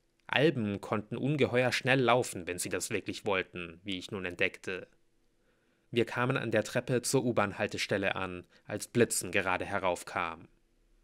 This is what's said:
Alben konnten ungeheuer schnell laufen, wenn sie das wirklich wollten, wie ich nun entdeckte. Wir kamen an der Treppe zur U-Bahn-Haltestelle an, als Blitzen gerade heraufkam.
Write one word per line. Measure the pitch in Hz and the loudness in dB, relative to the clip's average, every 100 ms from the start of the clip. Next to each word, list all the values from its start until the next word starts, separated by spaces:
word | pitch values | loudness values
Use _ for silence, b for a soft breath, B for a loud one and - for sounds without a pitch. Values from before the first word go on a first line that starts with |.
| _ _ - | _ _ -2
Alben | 120 151 156 104 101 | 4 4 4 0 -2
konnten | - 107 101 113 | -2 -4 -4 -2
ungeheuer | 127 147 135 123 123 | 0 2 2 2 2
schnell | - 123 135 | 2 2 4
laufen, | 117 123 - 98 85 | 6 4 2 -6 -6
wenn | 90 | -6
sie | 101 | -4
das | 92 - | -4 -2
wirklich | 104 98 92 110 | -4 -4 -4 0
wollten, | 92 90 90 85 82 | 0 0 -8 -10 -10
wie | 104 92 | -8 -8
ich | - | -6
nun | 101 92 | -6 -6
entdeckte. | 87 95 - - 90 - _ _ _ _ _ _ _ _ _ _ | -2 -2 -2 -8 -8 -10 _ _ _ _ _ _ _ _ _ _
Wir | 117 113 | 0 0
kamen | - 123 131 | 0 0 0
an | 117 | 0
der | 110 - | 0 2
Treppe | 123 123 123 | -2 0 -2
zur | - 135 | 2 2
U-Bahn-Haltestelle | 123 110 104 98 104 98 - 101 98 92 | 4 2 0 0 -4 -2 -2 0 0 0
an, | 95 90 b b - | -4 -6 b b -10
als | 107 - | -8 -2
Blitzen | 120 113 - 95 | 4 4 2 0
gerade | 101 92 90 90 | 0 2 0 -2
heraufkam. | 98 92 87 - 98 85 82 - _ _ _ _ _ | 0 0 0 -2 -4 -4 -6 -16 _ _ _ _ _